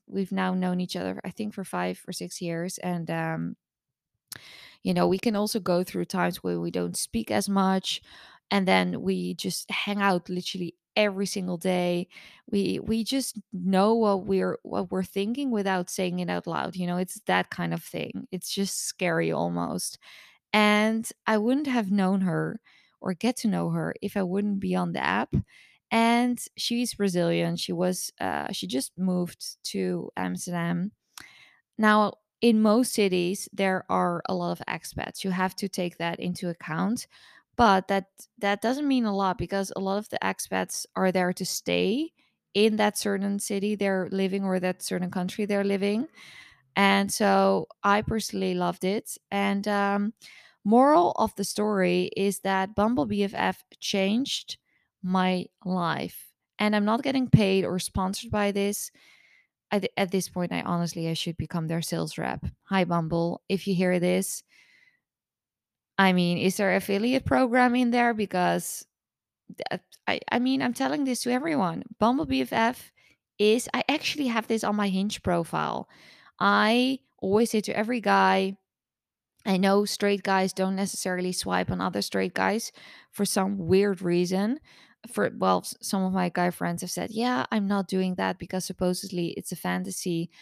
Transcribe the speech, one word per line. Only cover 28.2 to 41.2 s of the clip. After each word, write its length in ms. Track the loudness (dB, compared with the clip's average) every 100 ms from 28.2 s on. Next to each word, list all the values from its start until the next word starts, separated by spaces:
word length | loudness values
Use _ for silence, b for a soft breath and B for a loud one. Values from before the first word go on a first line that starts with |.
uh, 320 | -6 -4 -6
she 140 | -6 -6
just 260 | -6 -6 -4
moved 640 | -2 0 -2 -6 -14 -12 -8
to 440 | -4 -2 -4 -6 -6
Amsterdam. 760 | -6 -6 -6 -4 -2 -2 -4 -8 _ B B B B B _ 2
Now, 360 | 4 6 4 0 _ _
in 220 | 6 6
most 320 | 6 6 4
cities, 540 | 2 2 2 0 -2 -6
there 320 | -2 0 0 0
are 340 | 0 2 0 -2
a 60 |
lot 180 | -2 -2
of 140 | -4 -6
expats. 580 | -8 -8 -8 -8 -6
You 60 | -4
have 260 | 0 -2 -2
to 120 | -6
take 300 | -4 -6 -4
that 220 | -6 -4
into 280 | -6 -4 -6
account. 580 | -6 -6 -2 -2 -2 -8 B B B B 4
But 320 | 6 6 2
that, 180 | -2 -2 -14 -20 _
that 240 | -2 0
doesn't 260 | 0 0 2
mean 160 | 2
a 100 | 2
lot 220 | 0 0 -2
because 360 | -2 -2 -4
a 60 | -4
lot 180 | -2 -2
of 100 | -4
the 100 | -4
expats 640 | -4 -4 -4 -4 -4 -6 -8
are 160 | 0 2
there 200 | 2